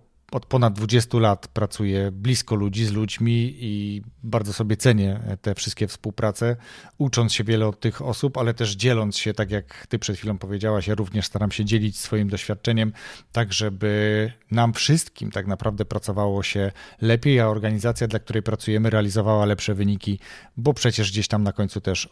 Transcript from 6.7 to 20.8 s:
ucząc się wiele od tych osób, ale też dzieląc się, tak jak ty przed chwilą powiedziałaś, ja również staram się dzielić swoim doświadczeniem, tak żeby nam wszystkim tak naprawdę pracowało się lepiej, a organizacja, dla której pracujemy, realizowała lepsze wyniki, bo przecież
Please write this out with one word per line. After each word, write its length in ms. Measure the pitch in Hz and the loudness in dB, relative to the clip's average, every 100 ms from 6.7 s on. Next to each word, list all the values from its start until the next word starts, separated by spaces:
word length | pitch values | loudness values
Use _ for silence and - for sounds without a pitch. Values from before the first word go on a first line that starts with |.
| - - - | -20 -18 -4
ucząc 360 | 139 117 117 | 0 2 2
się 100 | - | 0
wiele 240 | 104 110 107 | 0 2 2
od 120 | 98 | 0
tych 220 | 113 - | -4 -2
osób, 360 | 135 101 139 131 | -6 -2 -2 0
ale 160 | 117 | -2
też 220 | 110 110 98 | 0 -2 0
dzieląc 420 | 123 113 104 - | 2 2 0 -2
się, 160 | 110 | -4
tak 180 | 104 98 | -2 -2
jak 360 | 104 - - - | -2 -6 -16 -6
ty 120 | 113 | -4
przed 180 | - 95 | -4 -4
chwilą 200 | 107 95 | -4 -6
powiedziałaś, 500 | 95 101 107 104 98 | -4 -4 0 0 0
ja 80 | 107 | -2
również 300 | 95 107 - | -2 -2 -4
staram 260 | 101 104 | -2 -2
się 140 | - 104 | -2 0
dzielić 340 | 110 107 - | 2 0 -4
swoim 300 | - 110 101 | -4 -2 0
doświadczeniem, 640 | 104 - 104 120 113 110 - - - _ | -2 -4 -4 0 2 0 -4 -18 -20 _
tak 220 | 117 107 | -2 -2
żeby 800 | - 107 95 107 104 107 107 110 - - | -2 -4 -2 0 2 2 2 0 -6 -2
nam 220 | 113 117 | 2 2
wszystkim 580 | - - 165 - - 107 | 2 2 2 0 -8 -6
tak 160 | 101 98 | -4 -4
naprawdę 380 | 95 110 104 104 | -2 -2 -4 -4
pracowało 580 | 104 - 101 101 98 | -4 -4 -2 0 0
się 280 | - 101 98 - - - | -2 -2 -2 -4 -20 -2
lepiej, 380 | 113 117 143 127 | 2 4 4 4
a 80 | 110 | 4
organizacja, 600 | 107 107 107 117 113 113 | 2 0 0 0 0 -2
dla 120 | 110 | -4
której 240 | - 110 | -2 -2
pracujemy, 460 | 107 107 - 107 113 | -2 -4 0 2 4
realizowała 560 | 107 104 107 104 107 104 | 2 2 2 2 4 4
lepsze 280 | 101 - | 0 -2
wyniki, 460 | 98 101 101 104 98 - - - - | 0 0 0 -2 -6 -6 -20 -14 -2
bo 160 | 135 | 0
przecież 380 | 127 | 2